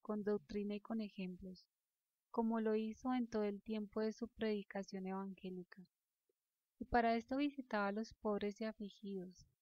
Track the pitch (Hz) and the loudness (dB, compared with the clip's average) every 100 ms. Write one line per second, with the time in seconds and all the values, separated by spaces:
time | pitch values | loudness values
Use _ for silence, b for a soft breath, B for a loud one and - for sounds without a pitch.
0 | - 214 202 208 - 208 202 208 - 226 | -4 0 2 2 0 -2 0 -2 -2 -2
1 | 208 - 185 180 190 180 - _ _ _ | -2 -4 -6 -6 -10 -14 -18 _ _ _
2 | _ _ _ - 226 226 220 220 220 220 | _ _ _ 0 2 2 4 2 0 -2
3 | 254 254 233 220 208 202 - 220 208 220 | 0 2 2 2 0 0 -2 -2 -2 0
4 | 220 214 233 - 220 214 196 196 190 190 | 0 -2 -6 -2 0 0 -2 -6 -4 -4
5 | 185 190 196 185 185 180 180 - 180 _ | -2 -2 -4 -6 -8 -8 -10 -14 -20 _
6 | _ _ _ _ _ _ _ - 226 240 | _ _ _ _ _ _ _ -12 2 4
7 | 226 233 226 262 294 277 - 208 202 202 | 6 4 2 2 2 0 -2 0 2 0
8 | 226 - 214 202 208 202 220 - 202 - | -4 -2 0 0 0 -2 -6 -6 -8 -8
9 | 196 196 180 180 - _ | -6 -6 -6 -12 -20 _